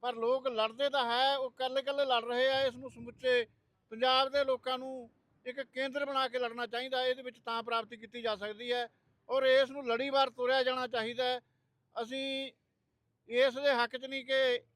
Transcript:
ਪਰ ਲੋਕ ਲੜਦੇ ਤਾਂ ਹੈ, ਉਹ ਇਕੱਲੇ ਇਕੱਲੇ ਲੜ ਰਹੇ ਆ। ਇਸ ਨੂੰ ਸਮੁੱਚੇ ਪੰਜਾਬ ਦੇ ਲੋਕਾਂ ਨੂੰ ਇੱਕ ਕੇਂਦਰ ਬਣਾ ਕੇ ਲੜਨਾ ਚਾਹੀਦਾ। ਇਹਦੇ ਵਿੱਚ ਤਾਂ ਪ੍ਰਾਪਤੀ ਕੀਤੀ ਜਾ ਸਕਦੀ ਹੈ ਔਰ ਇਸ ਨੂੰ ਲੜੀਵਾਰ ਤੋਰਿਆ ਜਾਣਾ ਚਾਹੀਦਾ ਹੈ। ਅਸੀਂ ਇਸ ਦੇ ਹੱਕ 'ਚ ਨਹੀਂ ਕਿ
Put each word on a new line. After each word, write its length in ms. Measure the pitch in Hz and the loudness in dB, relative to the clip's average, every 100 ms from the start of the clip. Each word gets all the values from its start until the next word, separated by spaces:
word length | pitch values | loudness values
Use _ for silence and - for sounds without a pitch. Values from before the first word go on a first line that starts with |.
ਪਰ 140 | 240 233 | -4 -2
ਲੋਕ 320 | 226 262 262 | 0 2 0
ਲੜਦੇ 420 | 233 220 226 285 | 0 0 0 0
ਤਾਂ 160 | 277 240 | 2 2
ਹੈ, 320 | 240 262 277 | 4 2 2
ਉਹ 140 | 262 | -2
ਇਕੱਲੇ 300 | _ 254 262 | _ -2 -2
ਇਕੱਲੇ 240 | 262 277 277 | -2 0 2
ਲੜ 180 | 247 226 | 2 0
ਰਹੇ 220 | 240 262 | 0 2
ਆ। 140 | 269 | 2
ਇਸ 140 | 269 247 | 0 -2
ਨੂੰ 160 | 262 | -14
ਸਮੁੱਚੇ 540 | 233 233 233 254 247 220 _ _ _ _ | -14 -16 -6 0 2 0 _ _ _ _
ਪੰਜਾਬ 400 | 220 254 262 269 | -2 4 4 4
ਦੇ 140 | 277 | 2
ਲੋਕਾਂ 340 | 269 254 - 254 | 0 0 -2 -6
ਨੂੰ 320 | 262 262 233 _ _ _ 247 | -6 -12 -14 _ _ _ -12
ਇੱਕ 160 | 247 | -10
ਕੇਂਦਰ 440 | 262 254 269 269 285 | -10 -4 -4 -2 -2
ਬਣਾ 220 | 269 262 | 0 0
ਕੇ 120 | 247 | 0
ਲੜਨਾ 260 | 247 233 240 | -4 -4 -6
ਚਾਹੀਦਾ। 400 | 240 262 262 254 | -4 -2 0 0
ਇਹਦੇ 160 | 254 | -2
ਵਿੱਚ 180 | 254 240 | -6 -12
ਤਾਂ 240 | - 226 | -6 -6
ਪ੍ਰਾਪਤੀ 340 | 226 233 220 226 | -2 -2 -2 -10
ਕੀਤੀ 240 | 220 240 | -14 -6
ਜਾ 140 | 233 208 | -4 -2
ਸਕਦੀ 360 | 208 208 247 | -4 -8 -2
ਹੈ 160 | 240 233 _ _ _ _ | -2 -2 _ _ _ _
ਔਰ 140 | 262 | 2
ਇਸ 260 | 269 262 262 | 6 6 4
ਨੂੰ 180 | 277 262 | 0 -2
ਲੜੀਵਾਰ 420 | 233 277 269 269 | 0 2 4 2
ਤੋਰਿਆ 340 | - 247 262 | 2 0 2
ਜਾਣਾ 240 | 254 254 254 | 2 0 -2
ਚਾਹੀਦਾ 360 | 240 220 240 | -2 -4 -2
ਹੈ। 160 | 247 247 _ _ _ _ _ - | -2 -2 _ _ _ _ _ -8
ਅਸੀਂ 500 | 226 269 269 269 269 _ _ _ _ _ _ _ _ | -6 -4 -4 -4 -8 _ _ _ _ _ _ _ _
ਇਸ 260 | 240 269 | 2 4
ਦੇ 200 | 254 285 | 4 2
ਹੱਕ 240 | 254 240 262 | 2 0 -2
'ਚ 80 | 262 | -8
ਨਹੀਂ 200 | 269 254 | -8 -2
ਕਿ 360 | 269 262 240 - | 2 2 0 -4